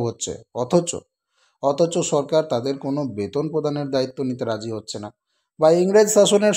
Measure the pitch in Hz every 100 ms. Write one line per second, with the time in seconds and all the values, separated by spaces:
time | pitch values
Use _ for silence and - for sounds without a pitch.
0 | 117 107 - 76 - - 127 175 175 -
1 | _ _ _ _ _ - 139 156 170 175
2 | - 151 135 156 156 120 135 139 139 143
3 | 139 101 101 143 156 156 147 143 139 135
4 | 131 - 131 123 117 110 113 110 - 110
5 | 104 _ _ _ _ - 156 175 185 208
6 | 208 208 196 202 208